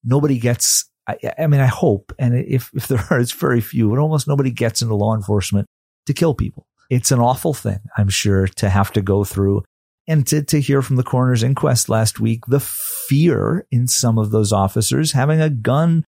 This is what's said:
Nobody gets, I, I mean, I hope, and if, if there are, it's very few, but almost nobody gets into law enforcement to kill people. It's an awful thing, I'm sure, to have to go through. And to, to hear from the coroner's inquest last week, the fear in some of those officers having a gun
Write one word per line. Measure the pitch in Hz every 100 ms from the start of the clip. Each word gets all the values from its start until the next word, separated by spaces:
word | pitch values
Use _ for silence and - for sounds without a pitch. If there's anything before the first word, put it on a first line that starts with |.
Nobody | 117 143 147 131
gets, | 120 117 - - - _ -
I, | - - -
I | 156
mean, | 143
I | 131
hope, | - 160 101 - -
and | 123
if, | 123 - 127 -
if | - -
there | 123 -
are, | 127
it's | 120
very | - 151 120
few, | 107 - 110
but | 123
almost | 156 156 151
nobody | 143 131
gets | 113 117 -
into | 117 104
law | 107
enforcement | 107 101 104 - 101 101 _ _ _ -
to |
kill | - 165
people. | 131 104 - _ _ _
It's | 123 -
an | 127
awful | 120 127 170
thing, | 143 107 98 - -
I'm | 98
sure, | - 104 98 95
to | - 101
have | 98 98
to | 107
go | 98 98
through. | 98 98 98 101 - _ _ _ -
And | 156 127
to, | 151
to | 143 151
hear | 135 139
from | 127 131
the |
coroner's | 120 127 127 120
inquest | 117 139 147 120 -
last | 110 110 -
week, | 113 113 117
the | 139
fear | - - - - - 143 170 123 50 180 -
in | 123 123
some | - 120 113
of | 107
those | 110 101
officers | 104 95 110 104 131 156
having | 135 139 160
a | 156
gun | 131 110 139 165 165 -